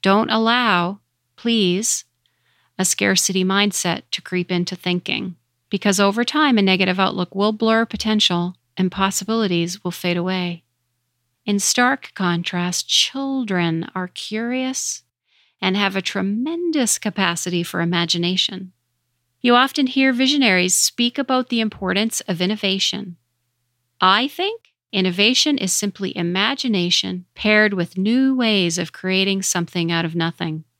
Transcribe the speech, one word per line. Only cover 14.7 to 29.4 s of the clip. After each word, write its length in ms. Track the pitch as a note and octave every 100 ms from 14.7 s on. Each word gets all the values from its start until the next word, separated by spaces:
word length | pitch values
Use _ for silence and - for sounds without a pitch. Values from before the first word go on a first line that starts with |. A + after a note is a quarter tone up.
| C4 - - _ _ _ _ _ _
and 160 | F#3+ F#3+
have 180 | G3 F#3+
a 60 |
tremendous 960 | - G3+ F#3+ G#3+ C#4 E4+ F4 D#4+ A#3 -
capacity 680 | G#3+ - F#3 E3+ F#3 F3
for 160 | E3+ F3+
imagination. 960 | E3+ F3 E3+ E3+ F3 F#3 - F#3 F#3 _ _ _ _ _ _ _
You 160 | A#3+ A#3+
often 320 | C4+ - C4
hear 240 | C4+ C4+
visionaries 640 | B3 C4 D4 B3 F#3 F3+ -
speak 420 | - - A#3+ C4
about 320 | C4+ B3+ B3+
the 120 | A#3
importance 580 | A3 - F#3 F#3 A3 -
of 200 | - E3+
innovation. 720 | F3+ G#3+ G3 F#3+ - G3 G3 E3+ _ _ _ _ _ _ _ _
I 260 | F#3 G3+ C4+
think 460 | - G4 A4+ _ _ _
innovation 680 | G3 F#3 F3 G#3+ B3+ G#3 F#3+
is 140 | F#3+
simply 440 | - G3+ - G3 -
imagination 1120 | E3+ F#3 G#3+ C4+ C4 G3+ F3 - F#3+ F#3 - -
paired 380 | G#3+ G#3+ G#3+
with 240 | G3 F3 -
new 380 | G3 B3 C4+ C4
ways 420 | A3+ G#3 F3 E3+
of 140 | E3+
creating 520 | - F#3 F#3+ F#3+ G3